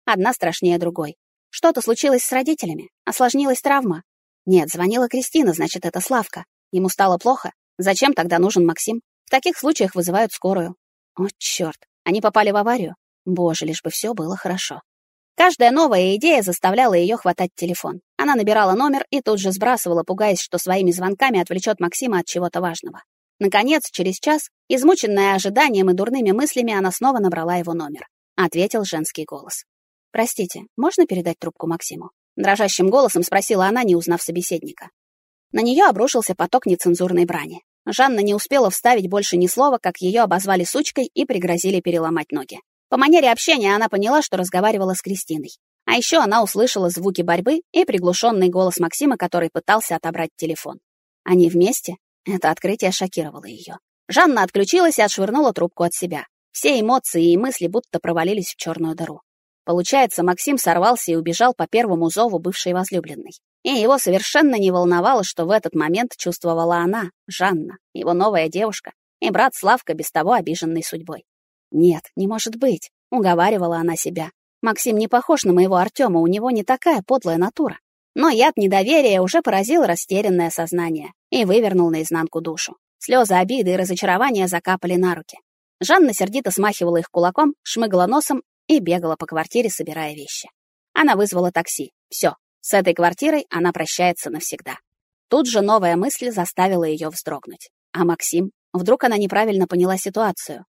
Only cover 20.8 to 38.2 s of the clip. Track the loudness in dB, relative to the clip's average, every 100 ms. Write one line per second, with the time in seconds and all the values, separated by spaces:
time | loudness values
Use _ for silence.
20.8 | 2 0 -4 0 0 0 -2 -4 -4 -2
21.8 | -4 -4 -4 -4 -4 -6 -4 -4 -6 -6
22.8 | -14 -18 _ _ _ _ 0 2 2 0
23.8 | -2 -4 -4 -2 -2 -2 -4 _ _ 2
24.8 | 4 4 2 2 2 2 0 2 2 4
25.8 | 2 2 0 0 2 2 0 -2 -2 0
26.8 | -2 0 0 2 0 0 -2 -2 -2 -6
27.8 | -8 -12 -18 _ _ -2 0 0 0 -2
28.8 | -4 -6 -6 -8 -12 -12 -12 -14 -16 _
29.8 | _ _ _ -4 -2 -2 -6 -8 -14 -2
30.8 | -2 2 0 0 -4 -6 -10 -8 -6 -6
31.8 | -8 -14 -16 _ _ -2 0 2 0 2
32.8 | 4 4 4 2 0 0 0 0 2 2
33.8 | 2 2 2 -4 -2 -6 -4 -6 -8 -18
34.8 | -20 _ _ _ _ _ _ 0 2 4
35.8 | 4 4 0 0 -2 -4 0 0 2 0
36.8 | 2 0 2 2 0 -2 -8 -14 _ _
37.8 | -8 2 2 4